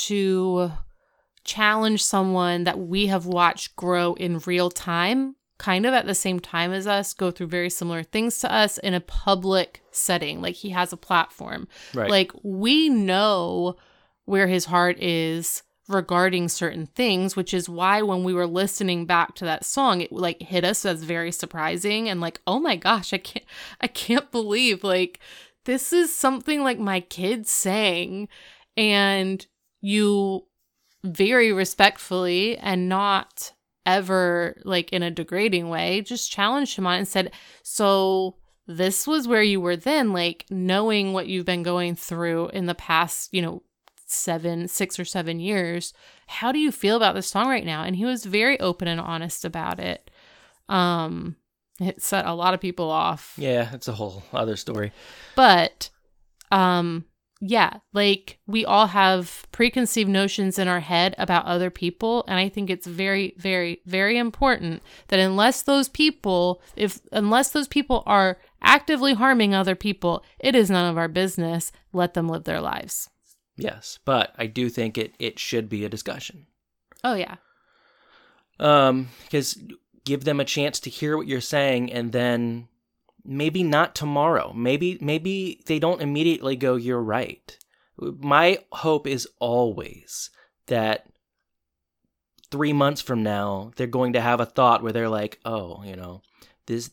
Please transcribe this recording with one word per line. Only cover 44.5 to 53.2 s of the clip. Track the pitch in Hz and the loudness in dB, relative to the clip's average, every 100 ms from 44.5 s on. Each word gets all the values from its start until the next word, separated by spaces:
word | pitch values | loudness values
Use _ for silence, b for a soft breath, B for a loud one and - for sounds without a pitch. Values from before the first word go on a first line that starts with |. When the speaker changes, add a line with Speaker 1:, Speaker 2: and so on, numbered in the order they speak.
| 170 175 | -4 -4
Speaker 1:
six | - 190 - | -4 -4 -6
or | 175 | -6
seven | 190 165 165 | -6 -4 -4
years. | 180 202 170 175 - - b b b | -2 -2 -2 -4 -8 -14 b b b
How | - 233 | -6 -2
do | 294 | 2
you | 302 | 0
feel | - 196 226 | 2 2 4
about | 208 190 | 4 2
this | 185 | -2
song | 196 254 | -2 0
right | 254 170 | 0 -2
now?" | 156 | -4
And | 170 180 | -4 -2
he | 233 | -2
was | 247 202 | -4 -2
very | 208 240 277 | 2 2 2
open | 185 175 175 | 0 -2 -4
and | 165 | -4
honest | 165 165 165 - 170 | -6 -6 -6 -8 -8
about | 165 170 180 | -6 -6 -6
it. | 180 - - b b b b b - | -6 -8 -12 b b b b b -2
Um, | 190 175 170 160 170 165 160 _ _ _ - | 0 2 0 -4 -6 -10 -12 _ _ _ -6
it | 185 - | -6 -4
set | - 196 - | -2 -2 -2
a | |
lot | 170 180 | 0 0
of | 180 | 0
people | 185 175 160 | -2 -4 -2
off. | 156 170 156 | 0 0 -2